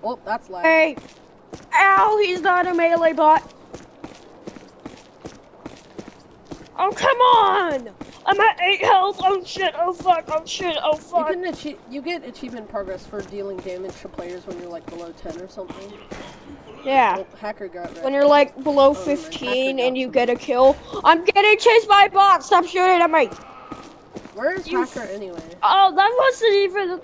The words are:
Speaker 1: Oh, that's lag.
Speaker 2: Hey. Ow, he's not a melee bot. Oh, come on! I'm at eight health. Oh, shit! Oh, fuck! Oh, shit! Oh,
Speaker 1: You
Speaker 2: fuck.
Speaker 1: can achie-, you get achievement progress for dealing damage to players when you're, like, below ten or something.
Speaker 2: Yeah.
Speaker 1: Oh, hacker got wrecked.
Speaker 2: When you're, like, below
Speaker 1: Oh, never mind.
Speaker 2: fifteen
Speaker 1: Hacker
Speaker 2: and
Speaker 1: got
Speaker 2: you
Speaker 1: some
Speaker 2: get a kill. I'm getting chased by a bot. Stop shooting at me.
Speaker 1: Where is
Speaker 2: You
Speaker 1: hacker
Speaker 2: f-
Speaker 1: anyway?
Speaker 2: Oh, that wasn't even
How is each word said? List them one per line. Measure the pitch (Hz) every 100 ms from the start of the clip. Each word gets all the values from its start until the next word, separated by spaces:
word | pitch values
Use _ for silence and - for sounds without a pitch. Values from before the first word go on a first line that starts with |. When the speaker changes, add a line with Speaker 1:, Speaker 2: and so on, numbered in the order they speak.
Speaker 1:
Oh, | 214 247
that's | - 226 -
lag. | 185
Speaker 2:
Hey. | 320 320 311 262 - - - - _ - -
Ow, | - 392 392 403 427
he's | 415 359
not | 330 359 359
a |
melee | 339 339 339 330
bot. | 320 311 311 - - - - - - - - - - - - - - - - - _ - - - - - - - - - - - - - - - -
Oh, | 381
come | - 523 494
on! | 494 466 403 392 349 277 233 - - - -
I'm | 392
at | 440 -
eight | 359 392
health. | - 392 381 392
Oh, | 381 392
shit! | 359 370 370 294
Oh, | 349
fuck! | 349 370 339 320
Oh, | 311
shit! | 320 - 370 302
Oh, | -
Speaker 1:
You | 302
Speaker 2:
fuck. | - 349 311
Speaker 1:
can | 349
achie-, | 359 294 302 - -
you | 262
get | 285 339 254
achievement | 220 254 240 208
progress | 202 190 185 -
for | 208
dealing | 185 202 196 185
damage | 185 180 185 -
to | 190
players | - 175 180 185
when | 180
you're, | 175
like, | 170 160
below | 170 170
ten | 165 180 165
or | 185
something. | - 180 - 196 208 - - - - - - - -
Speaker 2:
Yeah. | 269 269 233 185
Speaker 1:
Oh, | 185 -
hacker | 208 214 196
got | 180 170
wrecked. | -
Speaker 2:
When | 269
you're, | 277 285
like, | 294 277 -
below | 269 285 269
Speaker 1:
Oh, |
never | 285 -
mind. | 285
Speaker 2:
fifteen | 320 - 247 247 262 269
Speaker 1:
Hacker | 254
Speaker 2:
and | 254
Speaker 1:
got |
Speaker 2:
you | 254
Speaker 1:
some |
Speaker 2:
get | 233 247
a | 240
kill. | - 247 262 277 - 415
I'm | 302 330
getting | 359 392 415 427
chased | 466 453 427
by | 403
a | 392
bot. | 392 392 359
Stop | - 359 349
shooting | 359 370 359
at | 339
me. | 320 233 - - - - - - - - - -
Speaker 1:
Where | 202 269 381
is | 320
Speaker 2:
You | 262
Speaker 1:
hacker | - 269
Speaker 2:
f- | 220
Speaker 1:
anyway? | 202 196 175 - 175
Speaker 2:
Oh, | 208 381 381
that | 320 403 494
wasn't | 539 494 453
even | 403 392 381 381 359